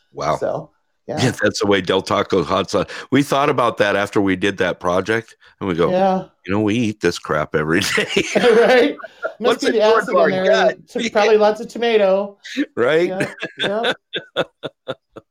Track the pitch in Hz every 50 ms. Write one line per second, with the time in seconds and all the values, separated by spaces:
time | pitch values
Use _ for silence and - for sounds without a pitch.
0 | _ _ _ - 71 76 73 - - - - - - - _ _ _ _ _ _
1 | _ - 117 107 123 123 98 - 104 104 - - 107 98 101 95 90 101 95 95
2 | - - 107 101 98 - 98 92 76 73 95 98 92 - - 95 85 - - -
3 | - - 127 135 139 - 143 139 143 147 135 131 123 113 - - 107 101 98 98
4 | 101 - - 113 98 95 92 90 98 101 98 92 95 87 82 - - 90 87 95
5 | 95 107 113 113 - - - _ _ - _ _ 98 95 85 80 151 - 185 185
6 | 196 190 185 185 151 - _ _ _ 90 98 107 107 104 107 123 117 104 110 -
7 | - 87 - - - - 73 76 76 - - 78 78 78 82 101 - - - -
8 | - - - 196 - - - 202 196 240 214 233 226 202 254 247 262 285 - -
9 | - - - - - - - - - - 233 - 277 - 240 208 214 220 226 220
10 | 196 254 220 - - - - - 190 190 214 214 - - - - _ _ - 247
11 | 233 226 - 214 208 226 214 214 208 208 214 214 233 - - 214 233 233 220 214
12 | 202 190 190 196 202 202 - _ - - - 254 302 - _ - 120 139 156 165
13 | 180 185 185 196 - - - - 160 - - - 214 196 202 220 233 254 - -
14 | _ _ - - - - _ - - - _ _ - - - _ _ 127 - -
15 | _ _ _ - - _